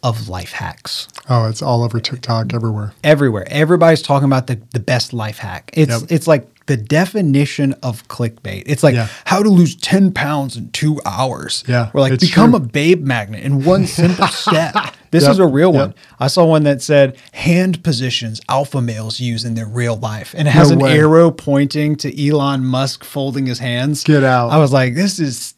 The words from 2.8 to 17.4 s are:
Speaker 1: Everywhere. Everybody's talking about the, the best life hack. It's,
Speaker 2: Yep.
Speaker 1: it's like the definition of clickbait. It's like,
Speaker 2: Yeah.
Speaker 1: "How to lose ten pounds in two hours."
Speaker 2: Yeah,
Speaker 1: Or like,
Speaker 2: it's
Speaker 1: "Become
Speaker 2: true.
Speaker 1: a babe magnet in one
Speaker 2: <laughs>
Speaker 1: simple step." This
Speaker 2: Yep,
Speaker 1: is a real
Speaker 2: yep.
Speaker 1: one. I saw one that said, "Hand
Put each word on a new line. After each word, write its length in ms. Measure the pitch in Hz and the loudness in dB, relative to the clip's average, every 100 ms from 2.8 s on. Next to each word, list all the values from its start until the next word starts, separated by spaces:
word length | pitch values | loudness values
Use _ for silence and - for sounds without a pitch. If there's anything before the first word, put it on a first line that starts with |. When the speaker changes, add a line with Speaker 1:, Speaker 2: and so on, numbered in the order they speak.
| 104 - | -8 -4
Speaker 1:
Everywhere. 440 | 151 151 139 107 92 | 2 2 2 0 -4
Everybody's 520 | 147 156 175 165 156 | -2 2 4 4 4
talking 240 | - 139 139 | 2 0 2
about 220 | 135 127 | 0 -2
the, 120 | 120 - | -8 -6
the 60 | 123 | -8
best 340 | - 123 - | -2 -4 -4
life 240 | 120 107 104 | -8 -10 -10
hack. 320 | 98 90 - | -12 -14 -10
It's, 180 | - 151 | 0 2
Speaker 2:
Yep. 120 | 117 151 | 0 -2
Speaker 1:
it's 160 | 165 - | -4 2
like 200 | 147 - _ - | 0 0 _ -6
the 100 | 135 | -4
definition 960 | 104 147 180 214 175 139 143 - 139 135 | 0 0 0 0 2 2 0 0 -2 -2
of 240 | 127 113 - | -8 -10 -14
clickbait. 560 | - 120 113 101 98 - | -6 -6 -6 -12 -12 -6
It's 160 | 147 | 0
like, 120 | 156 | 2
Speaker 2:
Yeah. 140 | 127 110 - | 2 -4 -8
Speaker 1:
"How 180 | - 185 | -4 0
to 60 | 214 | 4
lose 280 | 185 165 - | 4 4 0
ten 360 | - 185 190 | -2 2 2
pounds 440 | 185 147 147 139 117 | 0 -4 -4 -6 -10
in 120 | - | -12
two 260 | - 151 151 - | -4 -4 -2 -6
hours." 580 | 101 131 113 71 - - | -4 -4 -4 -8 -10 -2
Speaker 2:
Yeah, 240 | 123 117 | -2 0
Speaker 1:
Or 60 | - | 0
like, 100 | 135 | 0
Speaker 2:
it's 120 | 131 | 2
Speaker 1:
"Become 260 | 180 - 233 | 2 4 4
Speaker 2:
true. 60 | 240 | 4
Speaker 1:
a 20 | |
babe 420 | 127 147 156 180 | 0 -2 2 2
magnet 420 | 139 120 101 110 | 2 -4 -4 -8
in 200 | - 139 | -2 0
one 220 | 139 185 - | 2 2 0
Speaker 2:
<laughs> 0 | |
Speaker 1:
simple 400 | - 165 180 185 | 0 0 2 -2
step." 460 | - - 165 160 - - - _ | -2 -2 0 0 -4 -6 -14 _
This 120 | 165 | 2
Speaker 2:
Yep, 80 | 143 | 4
Speaker 1:
is 60 | 208 | 4
a 80 | 180 | 4
real 260 | 135 175 | 4 2
Speaker 2:
yep. 80 | 147 | 2
Speaker 1:
one. 140 | 110 - _ _ | 0 -6 _ _
I 60 | 127 | -4
saw 180 | - 165 | 2 4
one 180 | 160 | 4
that 160 | 147 139 | 2 0
said, 340 | - 143 139 131 _ | 2 4 4 0 _
"Hand 500 | - | -6